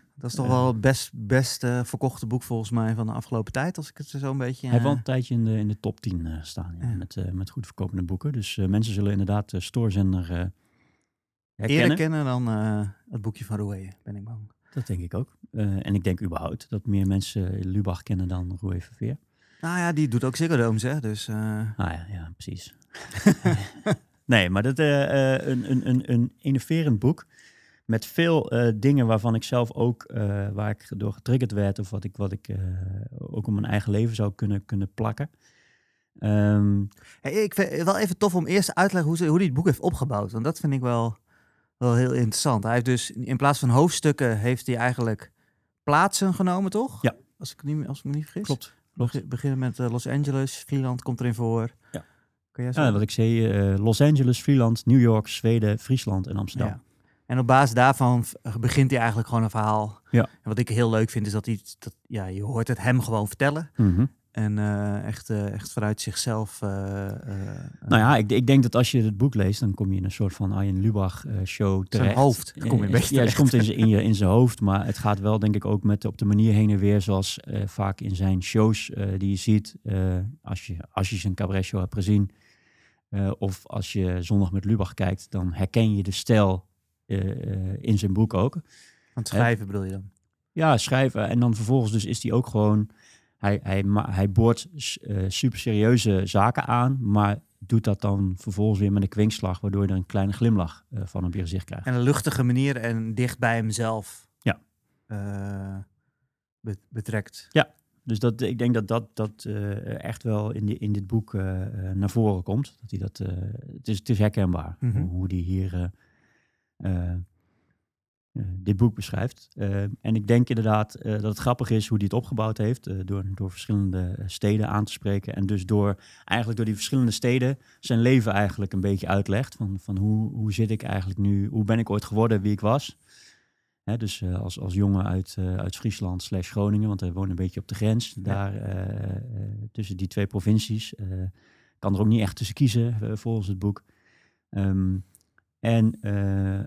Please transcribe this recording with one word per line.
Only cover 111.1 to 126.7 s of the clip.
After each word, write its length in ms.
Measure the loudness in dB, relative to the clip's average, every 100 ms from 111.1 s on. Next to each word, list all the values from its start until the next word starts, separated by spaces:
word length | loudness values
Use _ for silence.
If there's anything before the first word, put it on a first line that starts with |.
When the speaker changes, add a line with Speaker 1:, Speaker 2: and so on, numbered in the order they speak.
| -2 -2
Speaker 2:
eh, 280 | -4 -2 -4 -4 -6 -4
eh, 60 | -2
naar 140 | 0
voren 340 | 2 2 2
komt. 340 | 0 -2 -2 -8
Dat 80 | -12
hij 100 | -8
dat, 200 | -8 -6
eh, 80 | -6 -6 -6 -10 -14 -10
het 100 | -4
is, 100 | -4
het 120 | 0
is 100 | 2
herkenbaar 560 | 2 2 0 0 -4 -4
Speaker 1:
Mhm. 180 | -2 0
Speaker 2:
hoe, 80 | -2
hoe 180 | -2 -2
die 160 | -2
hier, 300 | -2 -2 -2
eh, 100 | -2 -4 -6 _ _ _ _ _ _ _ -8
eh, 340 | -4 -2 -2
eh, 1300 | -4 -8 _ _ _ _ _ _ _ _ _ _ -10 -8 -4
dit 200 | -2 4
boek 180 | 2 2
beschrijft. 540 | -6 -6 -6 -8 -18 -8
Eh, 260 | -4 -2
en 340 | -4 -6 -2 -2
ik 120 | 4
denk 220 | 4 4
inderdaad, 440 | 2 2 2 0 -6
eh, 160 | -6
dat 100 | -4
het 140 | -4 -2
grappig 320 | 0 0 0
is 180 | 0 2
hoe 100 | 0
die 100 | 0
het 100 | -2
opgebouwd 400 | -2 -2 -2 -2
heeft, 300 | -2 -2 -6
eh, 80 | -8 -4
door, 180 | -6 -6
door 180 | -6 -8
verschillende, 640 | -8 -2 0 0 -2 -4 -6
eh, 60 | -8
steden 420 | -2 0 2 0
aan 160 | -2 -4
te 60 |
spreken. 440 | -4 -2 -2 -2 -4
En 100 | -2
dus 200 | -2 0
door, 300 | 2 2 -2 -8 -20 -6
eigenlijk 320 | -4 -2 -2
door 80 |
die 100 | -2